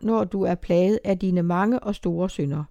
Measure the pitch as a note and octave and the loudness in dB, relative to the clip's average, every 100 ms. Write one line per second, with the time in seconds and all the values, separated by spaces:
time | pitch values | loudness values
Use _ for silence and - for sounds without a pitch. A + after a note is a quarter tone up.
0 | G#3+ A3+ F3+ G3 F#3+ F3 - F3 F#3 G#3+ | 0 0 0 -2 -2 -2 0 2 4 2
1 | G3+ F#3+ F#3+ F3+ E3+ F3 G#3 B3 G#3+ G#3 | 0 -2 0 0 2 0 0 0 -2 -4
2 | F3+ E3+ F#3 - C#3+ D3+ D3 | -2 -2 -2 -2 -4 -4 -8